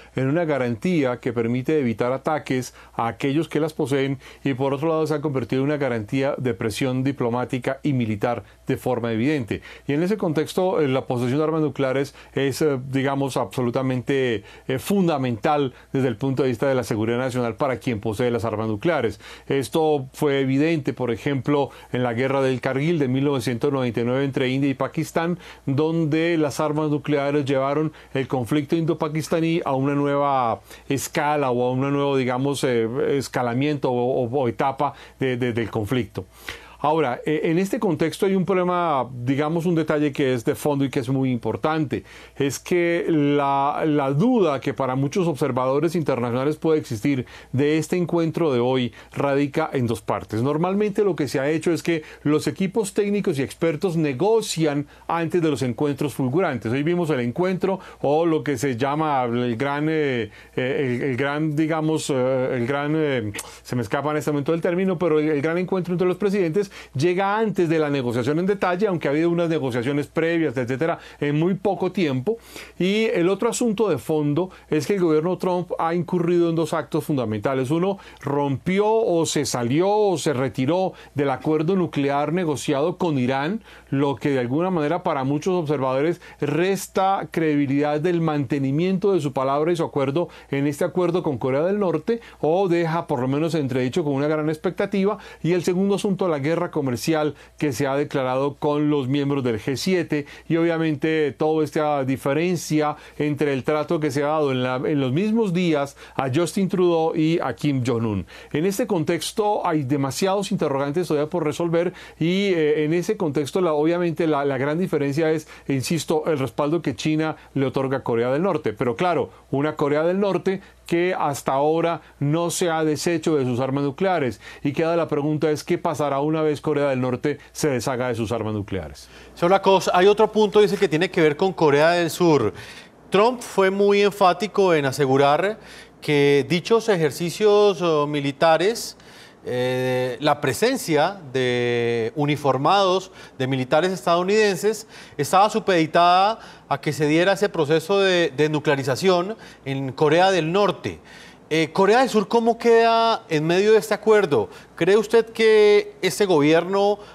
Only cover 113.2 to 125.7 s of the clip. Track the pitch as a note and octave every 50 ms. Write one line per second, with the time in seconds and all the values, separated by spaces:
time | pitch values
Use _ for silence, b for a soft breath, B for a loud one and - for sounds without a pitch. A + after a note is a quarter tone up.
113.2 | F#3+ D#3 C3 D3+ D3 C3 - G3 F#3 E3 D#3 D3 D3+ D#3+ E3+ F3 F3+ E3+ D#3 -
114.2 | F3 D#3+ D3+ C#3 C#3+ C#3+ C#3 B2+ C3+ C#3+ D3+ E3 F#3+ - - D3 C#3 C#3+ C#3 D#3
115.2 | E3 D#3 D#3+ D#3 D#3 B B B B B C#3 C3+ C3 - E3+ D#3 - - E3+ D3+
116.2 | - F3 D#3+ D3 C3+ C3 - - D3 D3 D#3+ F3 D#3+ D3 B2 - - D#3 D#3 D#3
117.2 | D#3 D#3 D3 B B B B C#3 C3+ B2+ - C#3+ C3+ C3+ C3+ C3 - - A#2+ A2+
118.2 | A#2 B2 C3 D3 F3+ G3+ E3+ D3+ - A2+ G2+ - C3+ A#2+ A#2 - F3+ F3+ E3+ D3
119.2 | A2 - B B B B - C3+ C#3+ D#3 D3+ - D#3 C#3 D3 D3+ D#3+ F3 F#3 G3
120.2 | G#3 G3 F3+ F3 - F#3+ F#3+ F#3+ B B B B _ - F3 E3+ F3 F#3 F#3 -
121.2 | F3 D3 C#3 B2+ - - C3+ C#3 C#3+ D3+ D#3+ E3 E3+ E3+ E3+ - B B B B
122.2 | C#3+ C#3+ D3+ E3+ E3+ E3+ D#3 - F#3+ E3+ D#3+ D#3+ D#3+ D#3 D3+ C3 - F3 E3+ D#3+
123.2 | D#3+ E3+ D#3 C#3+ C3 B2+ B2 A2+ C3+ C3 C3 C#3+ C#3+ C#3+ C3+ - F#3 F#3+ F3+ E3
124.2 | C#3 B2 A2+ - B B B B B D3+ B2+ - E3 D#3+ E3+ E3+ - - D3+ D3
125.2 | C#3 D#3 D3+ D3 D#3+ D#3 D3+ C#3 - -